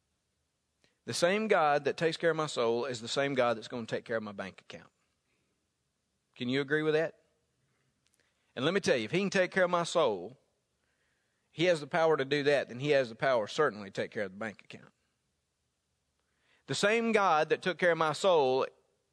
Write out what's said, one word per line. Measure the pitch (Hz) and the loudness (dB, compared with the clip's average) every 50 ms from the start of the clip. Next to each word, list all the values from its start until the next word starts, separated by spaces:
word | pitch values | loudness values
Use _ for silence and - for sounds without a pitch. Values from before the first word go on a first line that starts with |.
| _ _ _ _ _ _ _ _ _ _ _ _ _ _ _ _ _ _ _ _ - | _ _ _ _ _ _ _ _ _ _ _ _ _ _ _ _ _ _ _ _ -12
the | - 117 | -8 -4
same | - 170 175 196 214 220 214 | 2 2 2 2 2 2 2
God | 208 180 156 147 143 147 143 | 2 4 4 4 2 2 2
that | 135 110 - | 0 -2 0
takes | 170 165 160 - | 0 -2 -2 0
care | - 170 | 0 0
of | 156 160 | 0 0
my | 156 143 | -2 -4
soul | - 127 120 113 117 120 117 | -2 -2 0 0 0 0 -2
is | 139 147 113 | -4 -6 -8
the | 113 113 | -8 -6
same | - 143 139 139 139 | -4 -2 -2 0 2
God | 127 123 120 117 110 | 2 2 2 0 -2
that's | 107 - | -6 -10
gonna | - 123 113 | -10 -10 -8
take | - 123 113 110 | -6 -6 -8 -6
care | - 117 113 | -4 -6 -6
of | 107 | -6
my | 107 | -8
bank | 101 101 95 92 90 - - - | -10 -10 -12 -12 -14 -18 -20 -20
account. | - 85 - - _ _ _ _ _ _ _ _ _ _ _ _ _ _ _ _ _ _ _ _ _ _ _ _ _ _ _ _ _ | -20 -20 -20 -20 _ _ _ _ _ _ _ _ _ _ _ _ _ _ _ _ _ _ _ _ _ _ _ _ _ _ _ _ _
Can | - 123 123 | -8 -6 -4
you | 131 139 | -2 -2
agree | 143 135 151 151 156 | -2 0 -2 -2 0
with | 160 151 | 2 0
that? | 151 165 151 - _ _ _ _ _ _ _ _ _ _ _ _ _ _ _ _ _ _ _ _ _ _ _ _ _ _ _ - | 0 0 -2 -6 _ _ _ _ _ _ _ _ _ _ _ _ _ _ _ _ _ _ _ _ _ _ _ _ _ _ _ -8
And | - 123 | -4 -2
let | 151 180 | -2 -2
me | 202 | 0
tell | - - 160 123 | 0 0 0 0
you, | 110 | 0
if | 107 | -2
he | 139 180 | -2 -2
can | 202 190 | -2 0
take | - 196 185 165 | 0 0 0 0
care | - 190 185 | 0 0 0
of | 175 | 0
my | 180 170 170 | 0 -2 -2
soul, | - - 180 156 120 104 92 85 107 131 _ _ _ _ _ _ _ _ _ _ _ _ _ _ _ _ _ _ _ _ _ _ _ | -2 0 0 0 0 0 -4 -8 -12 -16 _ _ _ _ _ _ _ _ _ _ _ _ _ _ _ _ _ _ _ _ _ _ _
he | _ - 160 | _ -2 2
has | 185 175 156 | 2 2 0
the | 143 135 | -2 -4
power | - 170 165 160 156 | 0 2 2 2 2
to | 147 135 | 2 0
do | 135 143 147 139 | 0 0 0 2
that, | 143 147 131 107 - | 2 2 2 0 -2
then | 113 123 | -6 -6
he | 135 147 | -2 2
has | 147 139 131 113 | 2 2 2 0
the | 113 | -4
power | - - 135 131 117 104 101 | -4 0 0 2 0 0 -2
certainly | - - 156 135 101 104 101 95 | 0 0 0 0 0 -4 -10 -12
to | - - | -8 -8
take | 110 90 | -8 -8
care | - 117 104 | -6 -8 -8
of | 95 | -8
the | 92 101 | -8 -10
bank | 110 110 92 - - | -10 -10 -10 -12 -18
account. | - - - - - _ _ _ _ _ _ _ _ _ _ _ _ _ _ _ _ _ _ _ _ _ _ _ _ _ _ _ _ _ _ _ _ _ _ _ - | -20 -20 -20 -20 -20 _ _ _ _ _ _ _ _ _ _ _ _ _ _ _ _ _ _ _ _ _ _ _ _ _ _ _ _ _ _ _ _ _ _ _ -6
The | 135 | -2
same | - - 202 220 233 226 226 | 0 2 4 4 4 2 2
God | 220 214 196 185 160 151 160 156 | 2 4 4 4 4 4 2 2
that | 160 160 - | 0 -2 -2
took | 190 170 151 | -2 -2 0
care | 185 175 170 | 2 2 2
of | 160 | 2
my | 165 156 143 | 2 0 0
soul | - - 196 180 160 139 131 131 131 120 - - _ _ _ _ _ _ _ | 0 2 4 4 6 4 4 4 2 0 -2 -4 _ _ _ _ _ _ _